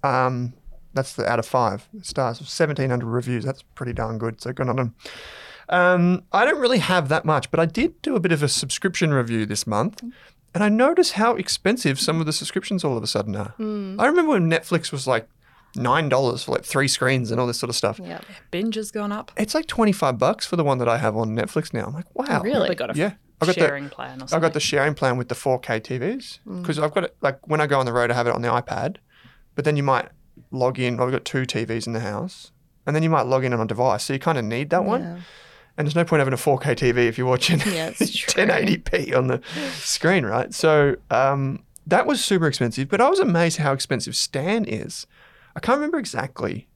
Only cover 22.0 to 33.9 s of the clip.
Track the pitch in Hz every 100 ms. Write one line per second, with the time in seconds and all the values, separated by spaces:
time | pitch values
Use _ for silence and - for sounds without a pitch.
22 | - - 285 151 196 285 - 175 123 143
23 | 196 - _ _ 160 180 160 139 139 -
24 | 127 131 131 - 165 151 - 147 139 143
25 | 131 123 123 120 139 127 - 113 - 127
26 | 143 262 - - - 185 175 151 151 190
27 | 170 _ 139 135 - 151 151 139 127 120
28 | 120 120 120 117 120 120 - - 135 196
29 | _ _ - _ _ - 143 147 139 131
30 | - - _ - _ 131 127 123 127 120
31 | 123 131 - 139 127 117 110 113 110 113
32 | 98 104 185 - - _ _ _ - 151
33 | 165 160 127 131 131 120 110 107 127